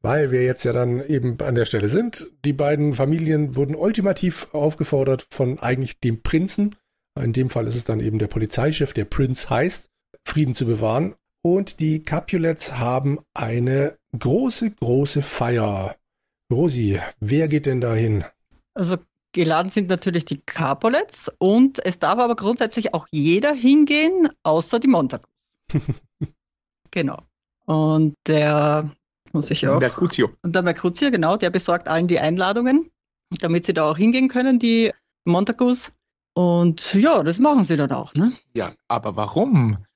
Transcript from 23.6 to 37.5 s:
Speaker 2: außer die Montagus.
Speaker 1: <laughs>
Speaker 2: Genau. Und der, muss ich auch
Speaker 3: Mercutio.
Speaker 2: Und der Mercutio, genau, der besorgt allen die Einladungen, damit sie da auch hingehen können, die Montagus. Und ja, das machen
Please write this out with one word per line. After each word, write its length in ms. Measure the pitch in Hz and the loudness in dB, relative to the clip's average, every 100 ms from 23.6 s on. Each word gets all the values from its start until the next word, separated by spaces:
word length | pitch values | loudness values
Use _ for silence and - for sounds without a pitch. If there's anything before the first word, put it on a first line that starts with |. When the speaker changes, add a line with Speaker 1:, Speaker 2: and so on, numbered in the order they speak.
| 247 285 294 294 320 370 311 - | 6 6 6 4 2 4 2 0
Speaker 2:
außer 380 | - 156 165 233 | 0 0 2 0
die 80 | 269 | 4
Montagus. 400 | 196 135 117 _ _ _ _ _ | 4 2 -4 _ _ _ _ _
Speaker 1:
<laughs> 80 | 147 - - _ _ 151 _ _ _ _ _ _ | -4 -2 -8 _ _ -12 _ _ _ _ _ _
Speaker 2:
Genau. 280 | - 139 127 _ _ _ _ - | -4 -4 -6 _ _ _ _ -2
Und 480 | 156 156 156 156 147 - | 0 2 4 2 0 0
der, 640 | 156 151 151 147 151 156 - _ _ _ | 2 2 2 2 0 -4 -12 _ _ _
muss 180 | 160 147 | -6 -2
ich 160 | - - | -2 0
auch 120 | 143 | 2
Speaker 3:
Mercutio. 500 | 127 - 175 - 180 - | 0 0 -2 0 -2 -2
Speaker 2:
Und 120 | 175 | -4
der 80 | 175 | -2
Mercutio, 480 | 180 165 180 175 285 | 0 -2 -4 0 0
genau, 260 | 220 160 196 | 2 0 0
der 140 | 180 | 0
besorgt 380 | 180 - 175 - | -2 0 -2 0
allen 180 | 160 170 | -2 2
die 140 | 175 | 2
Einladungen, 720 | 156 175 185 214 240 277 330 _ _ _ _ - | 0 0 0 0 2 2 0 _ _ _ _ -6
damit 260 | 170 170 170 | -2 0 0
sie 80 | |
da 160 | 165 151 | 0 0
auch 80 | 156 | 2
hingehen 300 | 214 247 262 | 2 4 2
können, 300 | 247 262 247 | 2 2 2
die 340 | 233 226 226 - _ _ | 4 2 2 -2 _ _
Montagus. 680 | - 175 202 226 247 247 - _ _ _ _ | 0 0 0 0 0 0 -6 _ _ _ _
Und 600 | - 180 175 175 165 - | 0 2 4 2 0 0
ja, 280 | 196 277 285 | 2 4 4
das 160 | 151 175 | 2 2
machen 260 | 285 | 4